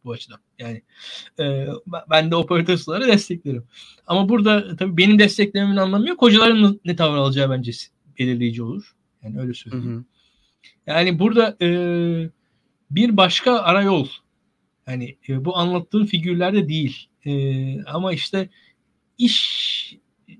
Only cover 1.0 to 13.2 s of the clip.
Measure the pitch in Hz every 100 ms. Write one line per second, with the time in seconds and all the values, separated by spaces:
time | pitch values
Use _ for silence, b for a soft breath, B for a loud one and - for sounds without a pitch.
1 | B B B - 143 135 139 - 185 170
2 | - 156 160 170 160 175 170 170 156 180
3 | 254 202 - 170 143 123 - B B B
4 | - 180 196 233 208 208 196 165 190 170
5 | 196 214 202 208 202 202 202 196 190 202
6 | 269 359 240 214 226 220 202 202 170 170
7 | 156 147 139 135 135 127 120 120 - _
8 | _ - 127 120 120 113 117 190 - _
9 | _ _ 110 110 127 120 117 127 120 117
10 | 123 b b b b b b b - 160
11 | 185 170 208 226 220 - 175 175 175 175
12 | 170 165 165 _ _ _ _ _ - 143
13 | 240 202